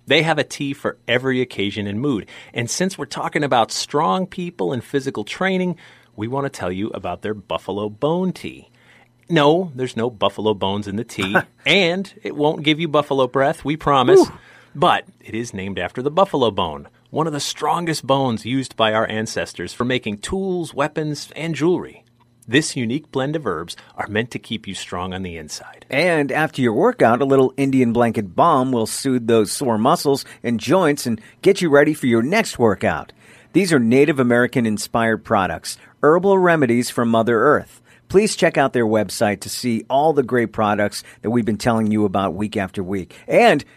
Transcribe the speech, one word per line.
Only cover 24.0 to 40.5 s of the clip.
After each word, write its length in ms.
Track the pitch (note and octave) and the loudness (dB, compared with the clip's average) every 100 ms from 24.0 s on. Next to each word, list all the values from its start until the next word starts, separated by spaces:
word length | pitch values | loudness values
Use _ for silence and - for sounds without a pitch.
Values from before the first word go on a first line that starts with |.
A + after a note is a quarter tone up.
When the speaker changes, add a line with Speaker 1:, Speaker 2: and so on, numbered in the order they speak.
| - | -6
Speaker 1:
meant 240 | G#2 B2 | -4 -4
to 80 | A2 | -8
keep 300 | - A2+ - | -10 -10 -8
you 40 | |
strong 400 | F#2 - F#2 F#2 | -12 -10 -8 -6
on 80 | F2+ | -8
the 140 | F#2 E2 | -8 -10
inside. 500 | D2+ - - - - | -14 -16 -16 -20 -6
Speaker 2:
And 420 | - F3+ E3 C#3+ | 0 0 0 0
after 300 | B2+ D#3 - | -2 -2 0
your 100 | B2 | 0
workout, 500 | A2 G#3+ B3 B2 A#2+ | 2 0 4 4 4
a 40 | C3+ | 4
little 280 | C3+ B2+ - | 4 4 2
Indian 340 | C#3 C3 A#2+ | 0 2 2
blanket 440 | A#2 A#2 A2+ G2 F2 | 2 2 0 -4 2
balm 340 | D#3+ D3 C3 | 2 4 2
will 140 | B2 G#2+ | 0 -2
soothe 420 | - C#3 B2+ A2+ | -2 -2 -2 2
those 240 | A2+ G2+ | 2 2
sore 260 | - C#3 A2 | -2 -2 2
muscles 460 | A#2+ E3+ D3+ C#3 - - | 2 2 2 0 -2 -10
and 140 | A#2+ A#2 | -4 -4
joints 480 | A2 F3+ E3+ C#3+ B2 | 2 2 4 0 -2
and 140 | A2 - _ | -6 -8 _
get 180 | F3+ G3 | 2 2
you 100 | F3 | 4
ready 240 | C#3+ D3+ | 6 4
for 140 | - C3 | 2 2
your 160 | A#2 | 2
next 340 | A#2+ G#3 G#3+ - | 2 0 -2 2
workout. 540 | A#2 F#2+ G#2+ D#2+ - - - - _ | 2 4 0 -2 -8 -20 -20 -20 _
These 220 | E3 F#3+ | 0 4
are 60 | D#3 | 2
Native 400 | A2+ B2+ D3 C#3+ | 4 4 4 4
American-inspired 1080 | B2 A#2+ B2 C3+ A2+ G#2 - A#2+ A2+ A2 - | 2 4 2 2 -2 -2 -4 -2 0 0 0
products, 520 | A2 F#2 D#2+ - - - _ | 0 0 -4 -10 -14 -18 _
herbal 380 | C#3+ E3+ G3 F#3+ | 2 4 4 2
remedies 500 | F3+ E3 B2+ A#2+ A#2+ | 4 4 4 2 0
from 200 | - A#2 | -2 0
Mother 280 | A2+ A2 A#2 | 2 2 4
Earth. 440 | C3 B2 - - _ _ _ | 4 2 0 -16 _ _ _
Please 280 | F#3 G#3+ - | 2 2 2
check 200 | F3 D#3+ | 0 2
out 140 | C3+ | 0
their 140 | B2+ A2+ | 2 2
website 560 | G#2+ G2+ - A2 G2+ | 0 0 -2 -2 -2
to 80 | G#2+ | -6
see 340 | - B2 A2+ - | -6 -4 -4 -2
all 240 | C3 D#3 | 0 2
the 100 | C#3+ | 2
great 300 | A#2 B2 A2+ | 2 0 0